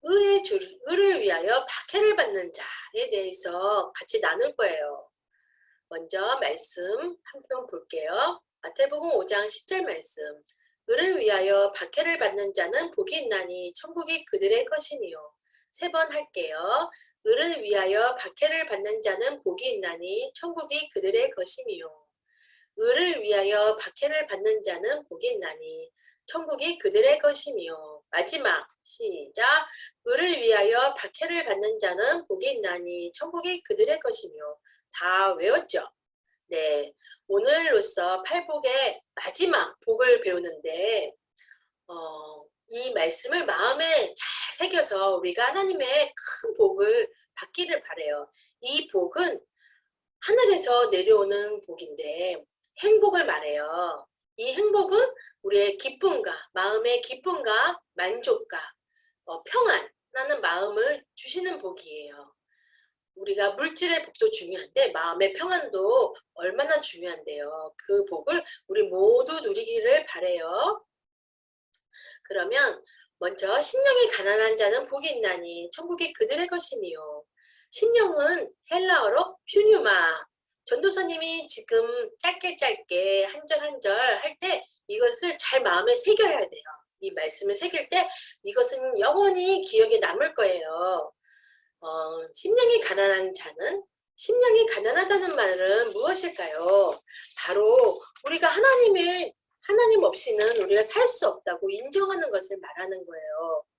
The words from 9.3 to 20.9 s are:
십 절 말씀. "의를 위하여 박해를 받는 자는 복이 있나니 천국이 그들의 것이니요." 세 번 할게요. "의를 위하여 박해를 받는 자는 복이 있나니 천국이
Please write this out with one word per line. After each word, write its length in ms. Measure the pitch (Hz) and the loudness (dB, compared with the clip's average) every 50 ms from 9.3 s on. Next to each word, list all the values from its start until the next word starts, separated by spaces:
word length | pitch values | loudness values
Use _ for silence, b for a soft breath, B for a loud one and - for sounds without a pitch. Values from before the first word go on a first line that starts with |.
| 208 202 208 214 | -2 -2 -2 -2
십 180 | - - - | -6 -10 -6
절 160 | - 381 370 | -4 -4 -4
말씀. 400 | 359 - - 160 - - - - 151 151 147 - _ b b b b b b b _ - | -2 -4 -6 -8 -10 -12 -12 -12 -12 -14 -14 -16 _ b b b b b b b _ 0
"의를 300 | 233 269 339 381 370 302 | 0 2 2 2 0 2
위하여 520 | 233 214 202 190 185 196 202 196 202 202 | 2 2 4 4 4 4 4 4 4 2
박해를 460 | 202 - - - - 285 320 330 339 - | 0 -4 -10 -4 -2 0 0 0 0 0
받는 340 | - 196 185 202 202 202 | 0 -2 -2 -2 -6 -4
자는 380 | 196 - - - 427 277 330 339 | -2 -2 -2 0 -2 -2 -4 -2
복이 260 | - - 381 208 277 320 | -4 -4 -4 -2 -4 -6
있나니 500 | 277 - 208 190 180 175 180 180 180 175 175 | -4 -2 -4 -4 -4 -6 -10 -10 -10 -10 -10
천국이 500 | - - 311 339 339 320 311 330 320 - | -12 -14 -10 -10 -8 -6 -4 -6 -6 -4
그들의 400 | - - 381 381 392 440 466 508 | -4 -4 0 2 4 4 2 2
것이니요." 680 | 494 - 587 - - 587 539 440 359 - - - 605 _ _ _ _ _ _ _ _ | -2 -4 -6 -6 -8 -8 -8 -8 -10 -10 -16 -18 -20 _ _ _ _ _ _ _ _
세 200 | - - 349 349 | -12 -8 -8 -4
번 220 | 320 320 320 - | 0 0 -2 0
할게요. 800 | - - - _ _ 190 170 156 156 156 170 196 233 285 330 339 B B B B B B _ | -2 -8 -8 _ _ -8 -8 -6 -6 -6 -2 0 0 0 0 -2 B B B B B B _
"의를 380 | 214 226 269 320 339 330 277 | 2 2 2 2 -2 -2 -4
위하여 520 | 220 202 208 196 185 185 202 214 233 254 247 | -4 0 0 0 2 2 2 2 2 2 0
박해를 500 | - - 180 - - 294 311 320 320 311 | -2 -8 -12 -4 0 0 0 0 0 -4
받는 340 | - 220 196 196 208 214 220 | -4 -6 -6 -4 -4 -6 -2
자는 420 | 214 214 185 185 233 269 294 285 | -2 -4 -2 0 -2 -4 -4 -2
복이 240 | _ 392 359 381 480 523 | _ -4 -4 -2 -4 -4
있나니 600 | 466 403 185 175 170 170 175 180 - 453 523 539 _ | -4 -4 -6 -6 -8 -8 -8 -6 -6 -6 -6 -8 _
천국이 560 | - - 349 330 339 302 - 285 302 311 302 | -10 -10 -10 -8 -10 -8 -6 -6 -8 -8 -6